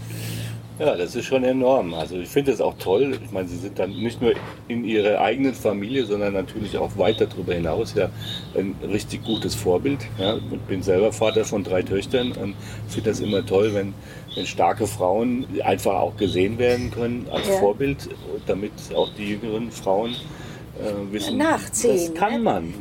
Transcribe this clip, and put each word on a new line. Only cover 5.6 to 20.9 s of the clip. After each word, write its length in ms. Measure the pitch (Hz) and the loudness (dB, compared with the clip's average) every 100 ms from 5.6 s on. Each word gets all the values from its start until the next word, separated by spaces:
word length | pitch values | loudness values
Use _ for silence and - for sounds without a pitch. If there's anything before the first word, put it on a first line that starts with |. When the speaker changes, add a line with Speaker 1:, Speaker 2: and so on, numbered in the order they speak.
| 110 101 104 135 104 | 0 0 0 0 0
Speaker 1:
sondern 280 | 104 101 | 0 0
natürlich 440 | 98 - - 98 78 | 0 -2 -4 -4 -2
auch 180 | 82 101 | -2 2
weiter 300 | 92 - 143 | 2 4 2
darüber 260 | 104 87 | 0 -2
hinaus 400 | 87 82 90 110 | 0 0 0 0
ja 160 | - 90 - - - - - | 0 0 -2 -8 -8 -6 -2
ein 200 | 98 - - | -2 -4 -4
richtig 360 | 104 - 107 | -4 -4 -6
gutes 320 | - 107 92 - | -4 -2 -2 -2
Vorbild. 420 | 92 90 135 143 - - | 2 2 2 -2 -4 -2
Ja, 160 | 98 113 | 0 0
ich 240 | 107 107 - | -4 -6 -4
bin 140 | 95 | -2
selber 280 | 90 92 107 | 2 4 4
Vater 320 | - 110 110 | 4 2 2
von 200 | 104 107 | 2 0
drei 180 | 90 92 | 0 0
Töchtern 480 | 87 98 - 127 123 | 0 -2 0 0 0
und 240 | 120 101 101 - - - | -4 -6 -8 -10 -10 -8
finde 240 | 113 107 | -2 0
das 80 | 98 | 0
immer 260 | 107 98 | 0 0
toll, 300 | - 98 107 | 2 4 4
wenn, 180 | 101 98 101 - - - 104 | 2 -2 -6 -14 -16 -10 -8
wenn 100 | 92 | -4
starke 400 | - 90 98 107 | 2 2 2 -2
Frauen 600 | - 90 104 123 123 - 98 | 0 2 2 2 0 -2 -2
einfach 300 | - 98 - | 0 2 2
auch 220 | 98 87 - | 2 0 2
gesehen 420 | 95 90 98 113 | 0 2 2 2
werden 340 | 123 123 120 | 2 2 0
können 340 | 110 117 120 - | -2 -2 -2 -4
als 200 | - 208 | -2 2
Speaker 2:
Ja. 60 | 190 | 4
Speaker 1:
Vorbild, 500 | 101 104 139 143 - - - 98 - | 4 4 0 -2 -6 -10 -8 -6 -2
damit 240 | 92 104 - - | -2 -4 -8 2
auch 140 | 160 92 - | 4 4 0
die 120 | 101 | -4
jüngeren 420 | 104 113 110 117 | -4 -2 -2 -4
Frauen, 400 | - 98 98 117 120 - - - - - - | -4 2 2 2 -4 -10 -12 -12 -12 -12 -6
äh, 320 | 104 | -4